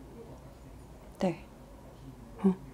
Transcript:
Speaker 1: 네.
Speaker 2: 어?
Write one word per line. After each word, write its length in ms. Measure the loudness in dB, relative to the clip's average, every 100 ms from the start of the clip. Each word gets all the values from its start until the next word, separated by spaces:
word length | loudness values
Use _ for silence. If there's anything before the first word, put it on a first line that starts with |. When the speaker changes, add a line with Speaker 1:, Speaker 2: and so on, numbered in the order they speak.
| -2 -12 -10 -12 -12 -14 -14 -14 -14 -14 -12 4
Speaker 1:
네. 260 | 4 4 -4 -14 -14 -14 -14 -12 -12 -12 -12 8
Speaker 2:
어? 100 | 8 8 0